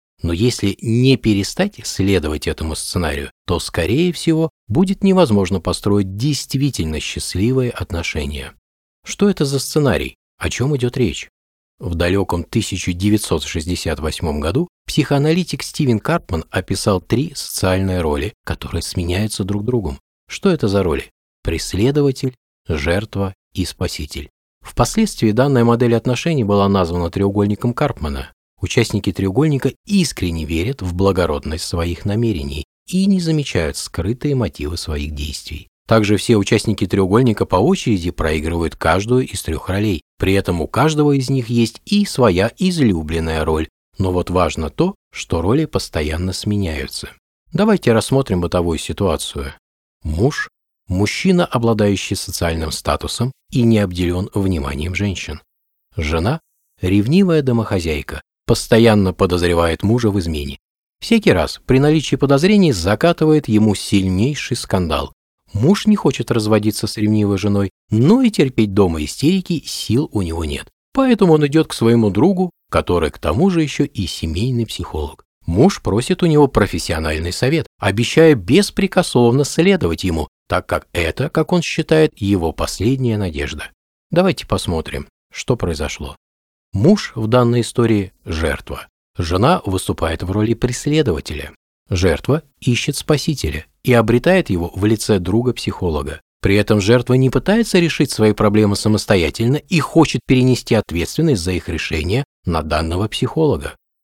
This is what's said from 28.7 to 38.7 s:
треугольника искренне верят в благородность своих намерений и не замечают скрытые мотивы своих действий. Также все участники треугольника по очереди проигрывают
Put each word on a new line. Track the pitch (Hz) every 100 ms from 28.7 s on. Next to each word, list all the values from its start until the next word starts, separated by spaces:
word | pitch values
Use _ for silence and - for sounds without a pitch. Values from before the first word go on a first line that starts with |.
| - 113 107 95
треугольника | 90 95 98 156 139 131 - -
искренне | 202 175 - 90 82 76
верят | 80 98 135
в | 90 87
благородность | 98 95 85 73 73 78 -
своих | 87 85 85 101
намерений | 104 117 90 69 76 71 _ -
и | 185 196
не | 190
замечают | 165 156 143 98 78 -
скрытые | - - 87 123 147
мотивы | 135 101 - 73 82
своих | - 76 73
действий. | 71 73 69 - 73 - _ -
Также | 113 104 104
все | - 113
участники | 98 - - 104 98
треугольника | 98 95 107 123 107 95
по | 92
очереди | 123 190 - 101 85
проигрывают | - 78 80 78 85 82